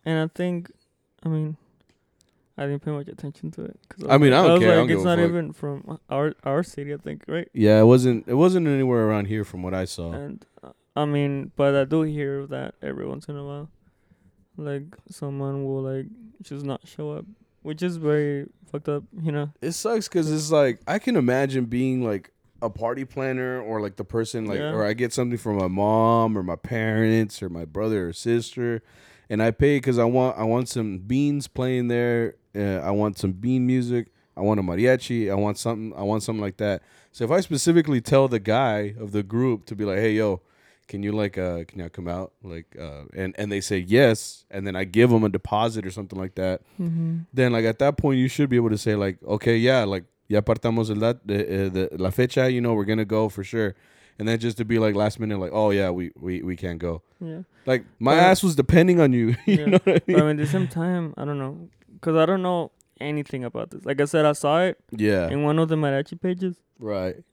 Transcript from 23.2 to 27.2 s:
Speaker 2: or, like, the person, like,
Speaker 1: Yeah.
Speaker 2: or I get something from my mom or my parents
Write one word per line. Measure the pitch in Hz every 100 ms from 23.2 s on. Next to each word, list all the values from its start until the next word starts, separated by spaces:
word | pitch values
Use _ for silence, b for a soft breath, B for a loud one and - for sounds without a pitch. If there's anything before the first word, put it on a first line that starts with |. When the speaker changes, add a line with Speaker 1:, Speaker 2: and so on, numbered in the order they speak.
| 131 127 127 127
Speaker 2:
or, | 107 110
like, | 104 98
the |
person, | 101 113 113 120 107
like, | -
Speaker 1:
Yeah. | 151
Speaker 2:
or | 110
I | 104
get | 110 123
something | - 123 120
from | 113 101
my | 92
mom | 92 104 110 113 117 113 104
or |
my | 90 85
parents | - 117 110 107 110 113